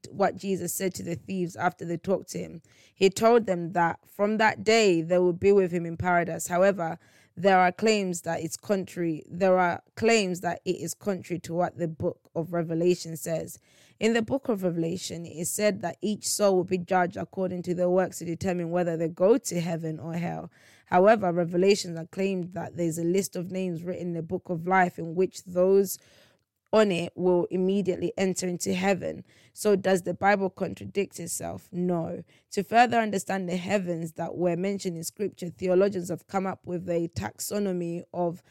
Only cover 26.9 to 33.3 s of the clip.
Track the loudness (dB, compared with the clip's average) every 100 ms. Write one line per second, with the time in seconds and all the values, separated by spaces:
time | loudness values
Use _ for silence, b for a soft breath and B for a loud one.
26.9 | 2 -4 -2 2 2 2 0 0 2 0
27.9 | -2 -4 0 0 0 -4 -4 -4 0 0
28.9 | 0 -4 -10 -14 b b -4 2 2 4
29.9 | 0 0 0 2 2 0 -4 -8 -8 -8
30.9 | -6 -6 -8 -10 -8 -8 -10 -10 -4 -2
31.9 | -2 -4 -10 -14 b b -8 2 4 4
32.9 | 4 0 -4 -4